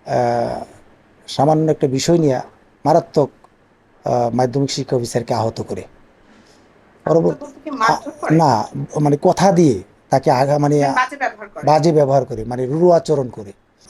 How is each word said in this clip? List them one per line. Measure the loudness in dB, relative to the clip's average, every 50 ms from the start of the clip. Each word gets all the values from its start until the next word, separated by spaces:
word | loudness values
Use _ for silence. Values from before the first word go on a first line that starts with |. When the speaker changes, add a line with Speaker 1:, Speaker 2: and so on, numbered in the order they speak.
| _
Speaker 1:
আহ, | -6 -4 -2 0 0 -2 -2 -4 -4 -6 -8 -12 -14 -18 -20 _ _ _ _ _ _ _ _ _ -8
সামান্য | -4 0 0 2 2 2 0 0
একটা | 0 0 -2 -2
বিষয় | -2 -2 0 2 2 2
নিয়ে | 2 2 0 -2 -4 -10 -16 _ _ _ _ _ 0
মারাত্মক, | 2 2 2 2 0 0 0 0 0 -2 _ _ _ _ _ _ _ _ _ _ _ _ _ -4
আহ, | -2 -2 0 0 0 0
মাধ্যমিক | 0 0 0 0 -2 -4 -4
শিক্ষা | -4 -6 -6 -4 -4
অফিসারকে | -4 -4 -4 -4 -6 -4 -4 -2
আহত | -2 -2 -4 -4 -6
করে। | -10 -10 -10 -12 -12 -14 -20 _ _ _ _ _ _ _ _ _ _ _ _ _ _ _ _ _ _ _ _ _ -2
পরবর্তী | 0 2 2 2 0
Speaker 2:
আহত | -2 -4 -8 -16 -18
বলতে | -16 -14 -12
কি | -6 -2
মারধর | 0 0 0 -2 -4 -10
করে? | -14 -8 -4 0 2
Speaker 1:
না, | 4 4 4 2 2 0 -4 -8 -10 -12 -8 -4 -2
মানে | 0 0 0 2
কথা | 2 2 2 4 2 2
দিয়ে | 4 4 4 4 2 0 -4 -12 _ _ _ _
তাকে | -2 0 2 2
আগা-, | 2 2 2 0 0 0
মানে | 0 2 2 2
Speaker 2:
মানে | 2 0 0
বাজে | -2 -2 -4 -4 -6
ব্যবহার | -8 -8 -8 -10 -16 -18
করে। | -14 -4 0
Speaker 1:
বাজে | 2 2 4 4 4
ব্যবহার | 2 2 2 2 2 0 0
করে, | -2 -6 -10 -8
মানে | -8 -6 -6 -6
রূঢ় | -4 -2 2 4 4 4
আচরণ | 4 2 0 -2 -2 -2 -4
করে। | -8 -14 -16 -18 -20 _ _ _ _ _ _ -16